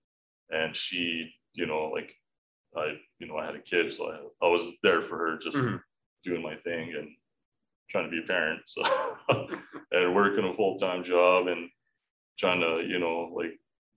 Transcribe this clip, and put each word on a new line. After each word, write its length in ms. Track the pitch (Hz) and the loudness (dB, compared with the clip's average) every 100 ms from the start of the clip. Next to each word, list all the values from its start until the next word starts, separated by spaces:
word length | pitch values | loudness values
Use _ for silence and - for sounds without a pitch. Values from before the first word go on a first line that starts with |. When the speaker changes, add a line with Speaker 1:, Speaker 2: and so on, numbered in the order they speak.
| _ _ _ _ _ | _ _ _ _ _
Speaker 1:
and 260 | 80 80 78 | -2 -2 -4
she, 580 | - 92 85 82 82 - _ | -6 -4 -2 -4 -8 -14 _
you 140 | - 80 | -6 -4
know, 220 | 78 78 | -2 -2
like, 260 | 78 - - _ _ _ _ _ 78 | -4 -8 -16 _ _ _ _ _ -6
I, 220 | 78 - - _ | -6 -6 -16 _
you 80 | 82 | -10
know, 80 | 78 | -8
I 100 | 78 | -8
had 80 | |
a 60 | 73 | -10
kid, 320 | - 90 80 | 0 0 0
so 160 | - 78 | -2 -8
I, 360 | 78 73 - 90 | -8 -14 0 4
I 20 | |
was 300 | 85 87 - | 4 0 0
there 200 | 101 85 | 4 4
for 140 | 80 82 | 2 -2
her, 200 | 82 80 | -2 -2
just 180 | 156 143 | -4 -2
Speaker 2:
Mm-hmm. 200 | 123 92 - _ _ _ | -2 -2 -10 _ _ _
Speaker 1:
doing 180 | 92 85 | -6 -4
my 140 | 80 78 | -4 -8
thing 380 | 85 85 82 | -6 -6 -6
and 220 | 78 76 - _ _ _ _ _ _ _ | -8 -10 -16 _ _ _ _ _ _ _
trying 140 | 98 | -4
to 60 | 78 | -2
be 80 | 82 | -4
a 20 | - | -2
parent, 360 | 92 78 80 - | 0 0 -4 -8
so, 160 | - - - - - - | -4 0 0 -2 -6 0
<laughs> 640 | - - - - - - | 0 0 -10 -12 -18 0
and 220 | 90 90 | 2 4
working 300 | 95 101 101 | 6 4 4
a 80 | 95 | 0
full-time 500 | 87 98 92 95 90 | 2 0 2 -2 -2
job 420 | 87 90 90 92 90 | 2 6 8 6 4
and 240 | 85 85 _ _ _ _ _ _ - | -2 -6 _ _ _ _ _ _ -2
trying 220 | 95 90 | 2 4
to, 240 | 82 82 90 | 2 0 0
you 100 | 90 | 0
know, 340 | 85 82 85 | 0 -2 -4
like, 280 | 85 85 - _ _ _ | -6 -6 -8 _ _ _